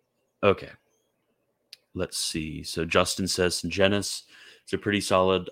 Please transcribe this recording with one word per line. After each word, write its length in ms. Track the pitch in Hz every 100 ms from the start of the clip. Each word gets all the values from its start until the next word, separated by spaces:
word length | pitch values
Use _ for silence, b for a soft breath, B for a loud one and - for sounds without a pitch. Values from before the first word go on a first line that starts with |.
| _ _ _ _
Okay. 280 | 101 95 - - _ _ _ _ _ _ _ _ _ - _
Let's 260 | - 87 -
see. 440 | - 82 78 76
So 220 | 78 -
Justin 420 | 82 90 90 - 92
says, 360 | - 90 -
"Genis 640 | 87 85 95 101 98 - - B B B -
is 60 |
a 20 | 92
pretty 240 | 107 101
solid 480 | 95 95 92 95 87